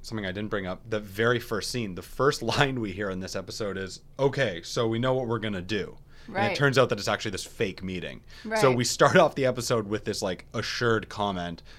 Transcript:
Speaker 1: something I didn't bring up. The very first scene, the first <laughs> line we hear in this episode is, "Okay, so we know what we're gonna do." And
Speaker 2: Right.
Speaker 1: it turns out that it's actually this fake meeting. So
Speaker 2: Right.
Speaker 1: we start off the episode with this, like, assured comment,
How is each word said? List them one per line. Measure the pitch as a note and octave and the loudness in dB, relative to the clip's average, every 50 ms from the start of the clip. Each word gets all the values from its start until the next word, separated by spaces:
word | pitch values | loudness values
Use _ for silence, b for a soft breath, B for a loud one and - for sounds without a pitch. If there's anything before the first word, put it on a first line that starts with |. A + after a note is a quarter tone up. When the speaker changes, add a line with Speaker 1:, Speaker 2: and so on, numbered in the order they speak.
| - | -10
Speaker 1:
something | - A#2 G#2+ G2+ | -8 -6 -4 -4
I | F#2 | -4
didn't | F2+ G#2+ G#2+ G#2 | -4 -4 -4 -2
bring | A2 G2+ F#2 | -4 -4 -2
up. | F2+ F#2 - - A2+ | -4 -6 -8 -6 -4
The | A2 G#2 | -4 -4
very | G#2 G2 G2 G#2+ A2+ A#2+ B2 A#2 | -4 -4 -2 2 4 4 4 2
first | - - A2+ F#2+ - - | 0 -2 -4 -4 -4 -4
scene, | - B2 A2 F#2+ F2 | -4 -4 -4 -4 -6
the | F#2 | -8
first | - - - - C3 D3 C#3+ - A#2 | -10 -8 -2 2 2 2 2 2 -2
<laughs> | A2+ - | 0 2
line | C#3 C#3+ C3+ C3 A#2+ | 2 2 2 2 -2
we | A2 G2 F2 | -4 -4 -4
hear | G2+ G#2 F#2+ | -4 -4 -4
in | F#2+ F#2 | -4 -4
this | F#2+ F2+ - | -6 -6 -6
episode | F#2+ F#2 F#2 - - A2 G2 F#2 | -8 -8 -8 -8 -6 -4 -4 -4
is, | F#2+ F#2+ F2 - - - - - | -4 -6 -8 -10 -14 -18 -10 -2
"Okay, | - C3+ C3+ C#3 C#3+ C3 G#2 E2+ E2+ - | 0 0 2 2 2 0 0 -2 -4 -8
so | - - C3 A#2 | -4 -2 0 0
we | A2+ A2+ A#2 | 2 2 2
know | B2+ C3 C3 | 2 2 2
what | C3 B2 | 2 0
we're | A2+ A#2 G#2+ | 0 -2 -2
gonna | G#2+ G#2+ G2+ F2+ | -2 -2 -4 -4
do." | F2 F#2+ A2 F#2+ E2+ - - - - B B B B | -2 -2 -2 -2 -2 -4 -8 -16 -20 B B B B
And | B G3 | B -2
Speaker 2:
Right. | F#3+ G#3 - | 0 0 2
Speaker 1:
it | F3+ | 2
turns | - C#3+ C#3 B2 | 4 4 4 6
out | C3+ B2 A#2 | 6 4 4
that | A#2 G2+ | 4 -2
it's | F#2+ | 0
actually | A2 G#2 - - G#2+ | -2 -2 0 -2 -4
this | F#2+ - - | -6 -6 -8
fake | - - - A2+ F#2+ F2 - | -8 -4 -2 -2 -2 -2 -6
meeting. | F#2 F#2 F#2 F2 D2+ C#2+ B1 - - B B B B | -8 -6 -6 -6 -8 -8 -12 -12 -16 B B B B
So | G#3+ A3 A3 C#3+ | -2 0 4 6
Speaker 2:
Right. | C3 B2 | 6 6
Speaker 1:
we | B2 A#2 | 4 2
start | - - - D3+ C#3 - | 2 4 6 6 8 8
off | F#3 D#3+ C#3+ - | 8 6 6 4
the | C#3 C3 | 2 0
episode | B2+ A2+ B2 A2+ - B2 A2+ G2+ | 0 0 0 0 0 0 0 0
with | G2+ G#2+ G2+ - | 0 -4 -4 -2
this, | A2+ G2 - | -4 -4 -2
like, | G#2+ F#2 F2+ - - - - | -2 -4 -4 -4 -8 -8 -6
assured | A2 - - - - B2 A#2 A2 G#2 - - | -6 -4 -4 -2 0 2 2 2 2 0 -4
comment, | - G#2+ G2+ G2+ F#2+ F2+ F2 F2 E2+ - B B B | -4 -2 -2 -2 -2 -2 -4 -6 -8 -10 B B B